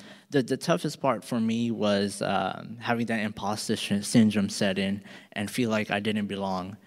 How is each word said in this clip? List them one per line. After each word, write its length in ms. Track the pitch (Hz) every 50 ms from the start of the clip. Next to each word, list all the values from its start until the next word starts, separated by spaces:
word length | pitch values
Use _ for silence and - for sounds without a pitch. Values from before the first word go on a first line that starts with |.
| - - - - - -
the, 120 | - 139
the 160 | 120 113 131 127
toughest 440 | - 175 170 170 - 151 - -
part 220 | - 135 117 101 -
for 160 | - 127 117
me 320 | 113 113 113 117 120 117
was, 500 | 113 104 104 104 101 101 101 98 98 -
um, 560 | - 95 98 95 95 92 82 - - - 113 120
having 260 | 113 123 120 117 120 113
that 120 | 113 110
imposter 560 | 107 107 104 - 101 98 107 107 - - 110
sy-, 240 | - - - 101 101
syndrome 500 | 101 - - 120 110 107 104 107 98 98
set 280 | - - 107 98 95 101
in 260 | 98 98 101 101 - - - - - - -
and 180 | - 104 98
feel 180 | - - 123 110
like 220 | 110 107 104 -
I 80 | 107 104
didn't 280 | 101 110 104 107 104 98
belong. 500 | 98 98 98 98 95 92 90 95 104 - -